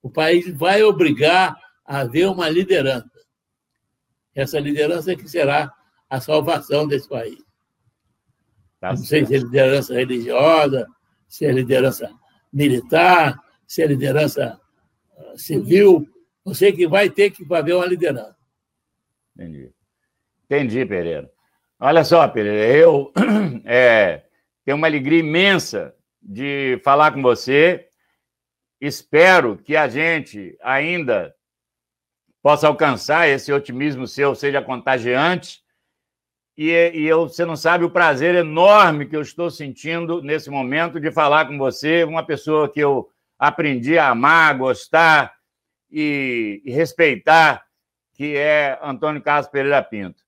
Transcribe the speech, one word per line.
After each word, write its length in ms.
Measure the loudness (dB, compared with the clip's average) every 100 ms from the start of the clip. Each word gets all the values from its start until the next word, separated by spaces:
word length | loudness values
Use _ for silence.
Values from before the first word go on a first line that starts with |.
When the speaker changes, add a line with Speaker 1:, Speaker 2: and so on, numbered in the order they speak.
Speaker 1:
O 80 | -10
país 380 | -2 2 2 0 -4
vai 260 | 0 4
obrigar 720 | 4 4 0 2 2 4 2 -4 _ _
a 160 | -10 -8
haver 260 | -4 -2 -2
uma 200 | -2 -2
liderança. 600 | -2 0 0 0 -4 -8 _ _ _ _ _ _ _ _ _ _ _ _
Essa 280 | -8 -6 -4
liderança 500 | -4 -2 -2 -2 -6
é 40 | -8
que 120 | -8
será 440 | -4 0 0 -4 _ _ _ _
a 120 | -10
salvação 640 | -2 -2 0 -4 -2 -2 -2
desse 220 | -4 -6
país. 280 | -10 -10 -14 _ _ _ _ _ _ _ _ _ _ _ _ _ _
Speaker 2:
Tá 100 | -8
Speaker 1:
Não 60 | -8
sei 300 | -2 -2 0
Speaker 2:
certo. 20 |
Speaker 1:
se 60 |
é 40 | -2
liderança 560 | -2 0 2 0 -4
religiosa, 920 | -6 -4 -6 -4 0 2 2 2 -2 -6 _ _ _ _
se 160 | -6
é 80 | -2
liderança 580 | -2 0 0 0 -2 -12 -16 _ _ _
militar, 840 | -2 0 0 0 2 4 4 2 -4 _ _ _
se 160 | -4
é 40 | -2
liderança, 720 | -2 -2 0 -2 -4 -8 -10 _ _ _ _ _ _
ah, 140 | -20 -20
civil. 720 | -8 -6 2 4 6 6 2 _ _ _ -14
Eu 80 |
sei 180 | 0 0
que 140 | 2 0
vai 240 | 0 0
ter 200 | 0 0
que 140 | -2 -6
haver 200 | -4 0
uma 120 | -2 -2
liderança. 480 | -2 -2 -4 -10 _ _ _ _ _ _ _ _ _ _ -20
Speaker 2:
Entendi. 340 | -18 -18 -20 _ _ _ _ _ _ _ _
Entendi, 400 | -2 -2 -4 -4
Pereira. 440 | -4 -6 -8 -12 _ _ _ _ _
Olha 240 | 2 2
só, 220 | 4 4 4
Pereira, 440 | 0 -2 0 2 6
eu, 360 | 6 4 -2 -2 0 0
<clears throat> 240 | -2 -8
é, 580 | -2 4 4 4 2 -2 _ _ _ _
tenho 120 | -6 -2
uma 100 | -2
alegria 320 | -2 0 0
imensa 760 | 2 0 2 2 -2 -10 -10 _ _ _
de 580 | -18 -12 -8 -4 -4 -2
falar 280 | 2 4 4
com 80 | 4
você. 680 | 0 0 2 4 4 2 -10 _ _ _ _ _ _ _ _ _
Espero 760 | -10 -10 _ 4 6 4 2 -6
que 180 | -4 -2
a 120 | -2
gente 680 | -2 -4 -4 -6 -16 -18 -14
ainda 720 | -4 -4 -4 -6 -4 -4 -4 _ _ _ _ _ _ _ _ _ _ _
possa 240 | 0 2 2
alcançar, 640 | 2 0 -2 -2 0 2
esse 240 | 0 -2
otimismo 540 | -4 -4 -8 -6 -6 -10
seu 280 | -2 -2
seja 280 | -2 -4 -4
contagiante. 1000 | -6 -8 -4 -2 -2 0 0 -2 -8 -20 _ _ _ _ _ _ _ _ _ -8
E, 140 | -2 2 2
e 120 | 0 0
eu, 220 | 0 0
você 160 | -4
não 120 | -6 -2
sabe 280 | 0 0
o 60 | 0
prazer 440 | 2 2 2 2
enorme 720 | 0 0 2 6 8 6 2 -4
que 100 | -8
eu 40 |
estou 280 | -8 -6 -8
sentindo 720 | -8 -16 -12 -8 -8 -6 -8
nesse 280 | -4 -6 -6
momento 480 | -8 -4 -4 -4 -4
de 120 | -6
falar 340 | 0 2 2 0
com 100 | -2
você, 460 | -4 -4 -2 0
uma 180 | 0 -4
pessoa 480 | -6 -8 -2 -2 0
que 100 | 0
eu 300 | 0 0 -4 _ _ _
aprendi 580 | -2 0 -4 -4 0 2
a 100 | 2
amar, 480 | 2 4 4 4 0
gostar 760 | -4 -4 -2 2 4 4 0 _ _ _ _ _ _
e, 720 | -6 -4 -4 -4 -4 -6 -8
e 60 | -8
respeitar, 920 | -4 -4 0 0 0 2 4 4 0 _ _ _ _ _
que 220 | _ -6 -2
é 420 | 0 0 0 -4
Antônio 400 | -8 -6 -6 -4
Carlos 260 | -2 -2 -2
Pereira 340 | -4 0 0
Pinto. 400 | -2 -10 -12 -16